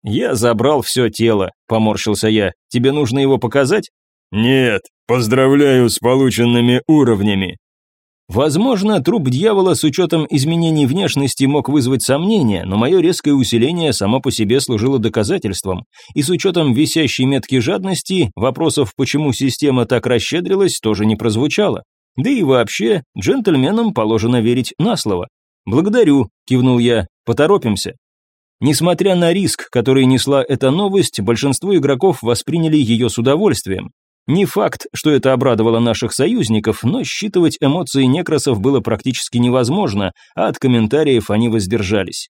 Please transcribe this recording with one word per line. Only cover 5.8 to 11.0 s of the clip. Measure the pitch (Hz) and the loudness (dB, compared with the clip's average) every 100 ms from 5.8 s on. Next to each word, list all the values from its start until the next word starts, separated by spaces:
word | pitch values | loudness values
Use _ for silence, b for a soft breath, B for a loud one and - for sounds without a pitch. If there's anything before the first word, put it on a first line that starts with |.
| 120 | 2
с | - | 2
полученными | 120 131 135 113 120 120 120 123 - | 0 2 2 2 2 2 2 0 2
уровнями». | 151 131 107 104 98 95 87 _ _ _ _ _ _ _ | 2 4 2 0 0 -4 -8 _ _ _ _ _ _ _
Возможно, | 95 151 151 247 220 202 214 | 0 0 2 0 0 0 0
труп | 135 220 135 | 0 -2 0
дьявола | 123 208 202 185 | 0 0 2 2
с | 165 | 2
учетом | 160 131 175 165 151 | -2 0 0 0 0
изменений | 143 139 170 165 156 135 | -2 0 0 0 2 0
внешности | 165 | 0